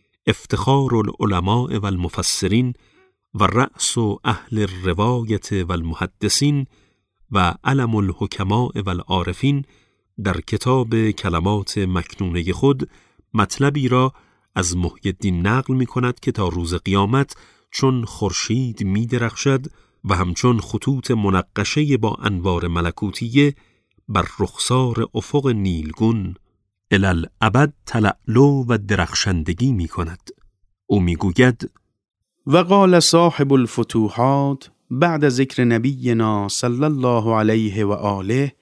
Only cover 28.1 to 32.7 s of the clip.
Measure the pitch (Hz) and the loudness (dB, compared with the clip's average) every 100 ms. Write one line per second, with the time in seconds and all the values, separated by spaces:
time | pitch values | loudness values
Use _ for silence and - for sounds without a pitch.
28.1 | - - 113 143 139 120 113 101 98 87 | -2 0 4 6 4 0 -2 0 0 0
29.1 | - 101 85 80 82 131 110 82 - 82 | -2 -2 -2 -2 0 0 0 -4 -4 -6
30.1 | 90 - - _ _ _ _ - 98 87 | -8 -20 -20 _ _ _ _ -2 2 2
31.1 | 80 95 90 127 117 - _ _ _ _ | 0 0 4 4 2 -8 _ _ _ _
32.1 | _ _ _ - 165 175 | _ _ _ 0 2 4